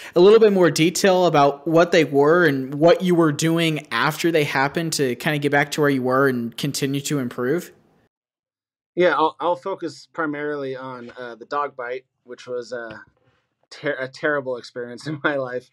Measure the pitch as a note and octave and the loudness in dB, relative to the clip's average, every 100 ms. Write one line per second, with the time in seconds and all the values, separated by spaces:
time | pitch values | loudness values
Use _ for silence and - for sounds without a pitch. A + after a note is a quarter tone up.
0 | - F3+ G3 A3 G#3+ F#3+ E3 D3+ E3 - | -2 4 6 8 6 6 2 2 0 2
1 | G3 F#3 F3 D3 C#3+ C#3+ E3 E3 F3 F3+ | 2 4 4 4 4 2 0 2 4 2
2 | D3 C#3 C#3+ F3 D#3+ C3+ C3 C#3+ E3 - | 2 4 4 4 4 0 -4 2 4 4
3 | F#3 E3+ D#3+ C#3+ D#3+ E3+ E3 D3+ - A#2 | 2 2 2 0 0 0 0 -2 -4 -2
4 | C#3+ D3 E3+ D#3+ C#3+ C#3 C#3 F3 E3 D#3 | -2 0 0 0 0 0 -2 -2 -4 -2
5 | C3 A#2+ E3 D3 C#3+ C#3+ D3 - C#3+ C3+ | -2 -2 -4 -2 0 0 0 0 0 0
6 | B2+ C3 C#3 B2 A#2 - C#3+ - C3+ C#3 | 0 2 2 0 -6 -6 -6 -4 -4 -4
7 | C#3+ C#3+ A#2+ - B2 E3+ - _ _ _ | -4 -4 -4 -4 -2 -2 -6 _ _ _
8 | _ _ _ _ _ _ _ _ _ E3+ | _ _ _ _ _ _ _ _ _ 0
9 | F3+ C#3+ D#3 - E3 F3 G3 F#3 D#3+ C3+ | 2 2 0 0 -4 -4 -6 -8 -10 -12
10 | - - D#3 D3 D3 D3 C3+ C3 C3 B2 | -14 -8 -6 -6 -8 -8 -8 -10 -14 -16
11 | A#2+ B2 B2 A2 A2+ C#3+ C#3 C3+ A#2+ C3 | -16 -16 -16 -16 -6 -4 -4 -6 -10 -10
12 | - _ A#2+ B2 B2+ B2 A2+ A#2+ A2+ G#2+ | -12 _ -20 -18 -10 -10 -10 -12 -12 -16
13 | - _ _ _ _ _ _ - D3 B2+ | -20 _ _ _ _ _ _ -10 -8 -6
14 | C3 - D#3 C#3+ B2+ A#2+ - B2+ A#2+ A#2+ | -8 -6 -4 -4 -4 -10 -12 -14 -14 -12
15 | D3+ D3 D#3 C#3+ B2+ B2 - | -12 -6 -4 -4 -6 -8 -12